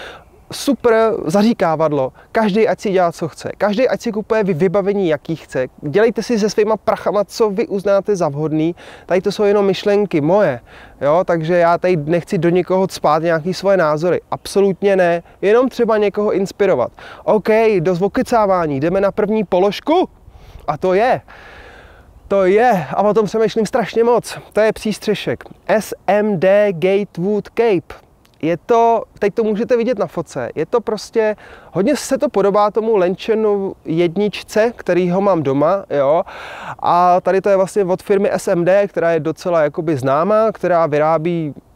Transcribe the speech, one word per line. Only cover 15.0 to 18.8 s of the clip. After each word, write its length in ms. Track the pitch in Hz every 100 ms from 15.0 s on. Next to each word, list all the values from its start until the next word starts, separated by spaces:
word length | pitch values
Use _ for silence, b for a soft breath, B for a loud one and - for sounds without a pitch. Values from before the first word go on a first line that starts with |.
| 175 170 - B
jenom 260 | 185 233 262
třeba 280 | - 226 214
někoho 360 | 208 208 208
inspirovat. 600 | 165 190 - 190 139 110 - B B
OK, 240 | - 208 - 214 220 196
dost 220 | 170 175
okecávání, 800 | 196 262 240 233 202 185 160 139